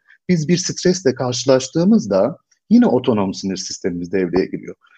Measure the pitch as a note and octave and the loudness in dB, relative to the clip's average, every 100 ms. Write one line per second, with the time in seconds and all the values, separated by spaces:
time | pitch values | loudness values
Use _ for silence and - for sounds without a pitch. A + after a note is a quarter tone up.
0 | _ _ - F3+ D3+ F3 F#3 - F3+ F3+ | _ _ -2 -2 0 -2 -2 -2 -2 0
1 | - B2 B2+ B2 C#3 C3 B2+ D#3+ F3+ A3+ | -2 -2 -4 -2 2 2 2 0 2 2
2 | G2 F#2+ A2+ E3+ _ _ _ A#3 A#3+ B2 | 2 0 0 -2 _ _ _ 4 6 2
3 | - G#2+ F#2+ F2+ F#2+ F2+ - - G2 F2 | 0 0 -2 -4 -6 -6 -8 -6 -6 -6
4 | F2 G2 F2+ F2 F2 F#2+ - - _ | -4 -2 0 0 -2 -6 -12 -18 _